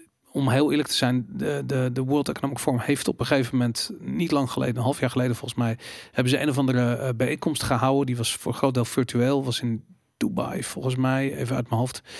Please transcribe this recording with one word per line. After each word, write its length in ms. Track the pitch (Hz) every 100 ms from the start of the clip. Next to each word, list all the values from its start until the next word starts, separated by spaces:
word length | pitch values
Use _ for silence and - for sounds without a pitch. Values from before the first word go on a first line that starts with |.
| - _ _
om 180 | 139 135
heel 220 | 127 147
eerlijk 180 | 147 147
te 60 | -
zijn, 300 | 127 127 110
de, 340 | - - 143 131
de, 240 | 131 127
de 80 | 123
World 260 | 131 147 139
Economic 300 | - 139 139
Forum 200 | - 123
heeft 280 | - 139 -
op 120 | -
een 60 | -
gegeven 320 | 139 120 127
moment, 340 | 120 113 - 202
niet 320 | - 127 165
lang 200 | 147 127
geleden, 240 | - 131 120
een 60 |
half 160 | 120 143
jaar 100 | 127
geleden 260 | 131 127 117
volgens 240 | 117 -
mij, 180 | 117 113 - - -
hebben 200 | - 123
ze 60 | 139
een 100 | 151
of 80 | 135
andere, 360 | 135 123 120 117
eh, 140 | 131 113
bijeenkomst 480 | 127 147 165 139
gehouden. 420 | - 123 131 135 131
Die 120 | 120
was 180 | 110 -
voor 160 | -
een 60 | 123
groot 160 | 139
deel 120 | 127 117
virtueel, 580 | - 123 120 123 143
was 180 | 135 117
in 220 | 120 113 - - _ -
Dubai 460 | 214 180 - -
volgens 320 | - - 131 127
mij, 400 | 131 135 135 -
even 200 | 123 127
uit 140 | 120
mijn 100 | 117
hoofd. 200 | 123 - -